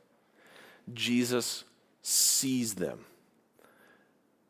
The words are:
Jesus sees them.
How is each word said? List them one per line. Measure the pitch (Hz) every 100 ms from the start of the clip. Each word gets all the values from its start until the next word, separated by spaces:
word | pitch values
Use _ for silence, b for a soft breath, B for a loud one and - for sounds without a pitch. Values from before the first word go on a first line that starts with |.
| _ _ _ b b b b b -
Jesus | 120 113 123 120 123 - - - _ _ _
sees | - - - - 135 131 113 95
them. | 80 57 - - _ _ _ _ b b b b b b _ _ _